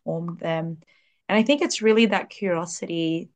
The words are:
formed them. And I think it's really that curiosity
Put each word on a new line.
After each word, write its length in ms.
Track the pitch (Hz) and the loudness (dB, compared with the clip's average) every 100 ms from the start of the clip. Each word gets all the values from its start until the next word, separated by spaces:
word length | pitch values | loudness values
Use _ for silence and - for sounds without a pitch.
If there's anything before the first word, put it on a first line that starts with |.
formed 340 | - 165 170 170 | -8 -6 -6 -8
them. 400 | 165 165 165 160 _ _ _ _ - | -4 -4 -4 -8 _ _ _ _ 0
And 100 | 202 | 2
I 40 | |
think 180 | 226 285 | 4 2
it's 220 | 339 - | 0 0
really 240 | 220 220 226 | 4 6 4
that 240 | 196 - | 2 -2
curiosity 1000 | - 196 170 170 - 190 170 165 165 170 | -6 -2 -2 -4 -8 -8 -4 -2 -4 -6